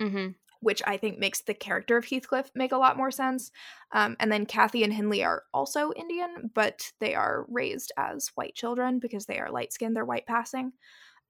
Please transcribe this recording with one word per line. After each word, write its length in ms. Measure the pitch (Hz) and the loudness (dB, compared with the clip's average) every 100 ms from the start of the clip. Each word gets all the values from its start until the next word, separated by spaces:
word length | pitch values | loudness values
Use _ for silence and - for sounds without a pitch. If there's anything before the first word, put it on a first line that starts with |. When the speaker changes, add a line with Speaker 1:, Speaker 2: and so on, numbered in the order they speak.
Speaker 1:
Mm-hmm. 300 | 214 196 190 - _ - | -2 -2 -4 -8 _ 0
Speaker 2:
which 220 | 233 - - | 2 2 0
I 80 | 196 | -2
think 220 | 214 - | -2 0
makes 200 | 196 - | -2 -2
the 120 | - | -4
character 420 | 202 208 185 - 233 | -4 -2 0 4 2
of 80 | |
Heathcliff 460 | 233 262 - 262 269 | 2 -4 0 -2 -2
make 200 | 262 262 | -2 0
a 40 | 262 | 6
lot 200 | 262 - | 6 4
more 160 | 262 | 0
sense. 400 | 262 262 262 - - - - - | 0 -2 -2 -6 -16 -20 -20 -2
Um, 240 | 214 208 233 | 2 2 2
and 120 | 214 | 2
then 120 | 214 | 2
Kathy 380 | 208 220 220 240 | 2 4 4 4
and 100 | 208 | 2
Hindley 300 | 214 208 196 | 2 0 2
are 220 | 175 85 - | 2 0 0
also 380 | - 277 294 302 | -2 0 0 -2
Indian, 580 | - 339 339 349 349 226 | -4 -6 -4 -4 -6 -4
but 380 | 220 208 - - - | 0 0 0 -10 -4
they 160 | 214 | 0
are 300 | - 104 - - | 2 2 0 -2
raised 440 | 240 - - - - | -2 -2 -4 -6 -4
as 320 | - 269 - | -4 -4 -6
white 220 | - - - | -6 -8 -6
children 420 | 233 247 254 254 | -4 0 0 0
because 280 | 233 202 208 | -2 -6 -6
they 120 | 190 | -6
are 120 | - | -4
light-skinned, 420 | - 226 - 226 | -4 -6 -4 -2
they're 100 | 220 | 0
white 220 | 233 233 233 | -2 -4 0
passing. 460 | 233 226 262 254 - - - - _ | -2 -2 -6 -6 -10 -20 -20 -20 _